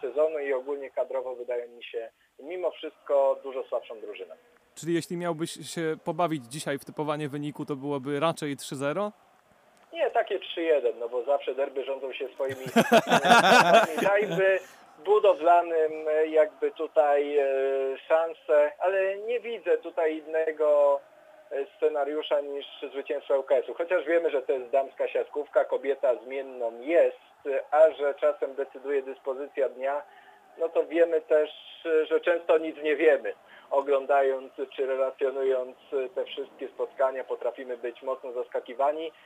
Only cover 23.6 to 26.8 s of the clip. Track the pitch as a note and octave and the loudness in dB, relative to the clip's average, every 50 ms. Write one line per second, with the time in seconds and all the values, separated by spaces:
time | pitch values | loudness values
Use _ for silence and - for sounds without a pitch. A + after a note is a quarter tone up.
23.6 | A#2 - A#2+ - E3+ E3+ F#3 F3 C#3+ D3 E3+ E3+ E3+ D#3 C#3 C3+ B2+ - C#3+ C3 | 2 -2 -6 -6 -4 0 0 0 0 2 0 2 2 2 0 -2 0 0 -2 -2
24.6 | B2 A#2+ C3+ C3+ C3+ C3+ - - C#3 B2+ - C3 A#2 - - D3 C#3+ - - D3+ | -2 0 0 0 0 0 -4 -4 -4 -2 -2 -2 -4 -4 -4 -8 -6 0 0 0
25.6 | C#3+ - - B2 B2+ C#3 C#3 - - C3+ B2 A2 A2+ B2+ C3+ C#3 C3+ C3+ C3 B2+ | 0 2 -2 -4 -2 -2 -4 0 2 0 0 0 -2 -8 -8 -8 -8 -8 -8 -6
26.6 | A#2+ A2+ A#2 A#2 | -6 -6 -6 -8